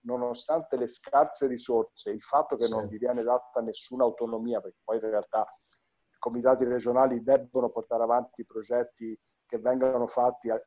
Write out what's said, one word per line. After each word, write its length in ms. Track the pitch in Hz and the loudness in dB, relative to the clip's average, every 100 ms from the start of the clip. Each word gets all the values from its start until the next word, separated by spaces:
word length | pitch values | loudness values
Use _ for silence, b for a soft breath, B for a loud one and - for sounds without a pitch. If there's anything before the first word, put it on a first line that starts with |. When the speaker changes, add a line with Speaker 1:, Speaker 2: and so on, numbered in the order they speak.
Speaker 1:
nonostante 720 | 120 123 123 120 - 160 - 127 | -6 -4 -4 -6 -2 -2 0 -2
le 120 | 120 | -2
scarse 580 | - - - 151 - 139 | -6 2 4 4 2 -2
risorse, 640 | 120 - 117 110 - 104 | -2 0 0 0 -6 -8
il 120 | 107 | -8
fatto 340 | - 143 156 120 | 0 0 2 -2
che 80 | |
Speaker 2:
Sì. 80 | 113 | -2
Speaker 1:
non 140 | 113 104 | -2 -4
gli 100 | 107 | -4
viene 240 | 120 123 | -2 -2
data 380 | 117 - - 123 | 2 0 0 -6
nessuna 440 | 113 - - 127 | -6 -10 -10 0
autonomia, 560 | 120 - 117 113 117 113 | 0 0 -6 -4 -4 -4
perché 180 | 95 _ | -6 _
poi 140 | - 113 | -4 -4
in 60 | 110 | 0
realtà 340 | 107 98 110 | -2 0 -4
i 720 | 104 - _ _ _ _ _ _ | -4 -8 _ _ _ _ _ _
comitati 460 | 120 120 123 131 | -6 2 4 4
regionali 580 | 123 123 123 123 131 120 | 2 0 2 4 4 2
debbono 460 | 113 135 135 131 120 | 4 2 2 -2 -2
portare 340 | 113 - 117 | -4 -4 -2
avanti 360 | 117 120 120 - | 2 2 0 -14
i 40 | 113 | -12
progetti 720 | 113 104 120 120 _ 113 110 _ _ | -12 -2 -2 -2 _ -12 -12 _ _
che 140 | _ 117 | _ -4
vengano 480 | 113 127 131 127 120 | 0 2 2 2 0
fatti 420 | - 123 123 113 | 2 2 0 -4
a 100 | 110 | -4